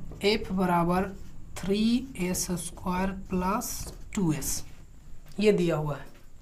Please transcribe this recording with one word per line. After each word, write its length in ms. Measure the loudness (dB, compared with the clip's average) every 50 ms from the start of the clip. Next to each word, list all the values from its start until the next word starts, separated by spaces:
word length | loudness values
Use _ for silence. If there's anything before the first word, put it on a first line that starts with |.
| -6 -6 -6 0 2
F 260 | 4 4 4 2 0 0
बराबर 600 | 2 4 4 6 4 6 4 4 2 2 0 -4 -10 -12 -10 -10 -10 -10 -8 -8 -6
थ्री 500 | 0 0 2 4 4 4 4 4 2 -2 -4 -2
एस 240 | -2 -2 0 -2 -2 -2 -2 -4
स्क्वायर 500 | -4 -8 -10 -6 -4 -2 0 0 0 0 -2 -4 -6 -2
प्लस 380 | -2 0 2 2 0 0 -2 -4 -6 -6 -6 -8 -10 -12 -10 -4 0
टू 160 | 2 4 4 2
एस, 300 | 2 0 -2 -2 -2 -4 -8 -10 -14 -16 -16 -18 -16 -12 -12 -12 -10 -10 -10 -4 2
ये 120 | 4 6 6
दिया 220 | 6 4 2 2
हुआ 200 | 0 0 -2 -4
है 100 | -6 -8 -14 -16 -16 -18 -16 -16 -16